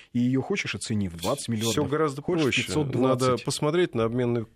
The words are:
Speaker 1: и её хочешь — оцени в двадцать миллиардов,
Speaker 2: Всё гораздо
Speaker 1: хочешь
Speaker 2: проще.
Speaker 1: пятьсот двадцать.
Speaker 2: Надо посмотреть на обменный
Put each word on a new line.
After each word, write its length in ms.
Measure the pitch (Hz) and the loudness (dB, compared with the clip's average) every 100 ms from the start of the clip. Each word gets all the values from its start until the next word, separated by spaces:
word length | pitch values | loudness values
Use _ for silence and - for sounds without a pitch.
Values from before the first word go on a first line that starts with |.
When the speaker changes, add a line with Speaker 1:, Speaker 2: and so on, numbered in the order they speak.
| - | -6
Speaker 1:
и 60 | 120 | 0
её 220 | 123 131 | 2 2
хочешь — 320 | 131 - - 104 | 0 -2 -4 -6
оцени 320 | - 110 95 | -2 -2 -2
в 80 | 85 | -4
двадцать 300 | 90 143 - | -4 -4 -2
миллиардов, 220 | 113 113 | -2 0
Speaker 2:
Всё 140 | 113 139 | 0 0
гораздо 360 | 151 156 135 | 0 0 -2
Speaker 1:
хочешь 220 | 147 175 | -2 0
Speaker 2:
проще. 180 | 143 123 | 2 2
Speaker 1:
пятьсот 280 | 113 - 139 | 0 -2 0
двадцать. 360 | 120 127 127 131 | 2 2 4 2
Speaker 2:
Надо 160 | 120 | 2
посмотреть 520 | - - 147 170 175 113 | -2 -2 0 2 0 0
на 80 | |
обменный 420 | 113 120 120 120 110 | 0 0 0 0 -4